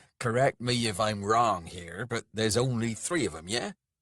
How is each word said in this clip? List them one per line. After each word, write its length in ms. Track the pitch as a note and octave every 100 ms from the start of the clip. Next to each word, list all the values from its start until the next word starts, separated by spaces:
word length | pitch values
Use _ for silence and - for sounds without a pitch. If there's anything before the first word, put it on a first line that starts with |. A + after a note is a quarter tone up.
| - -
correct 420 | A#2+ A2+ C3+ -
me 260 | A#2+ B2 A#2
if 120 | G2
I'm 240 | G#2+ G#2
wrong 420 | G2+ A2+ A#2+ F#2 E2
here, 400 | F2+ E2+ F2 A#2
but 180 | A2+ -
there's 240 | G2+ A2 A2
only 360 | C3 A#2 A#2
three 320 | A2 - F3 G#2+
of 100 | -
em, 120 | E2
yeah? 240 | A#2 G3 G3 _ _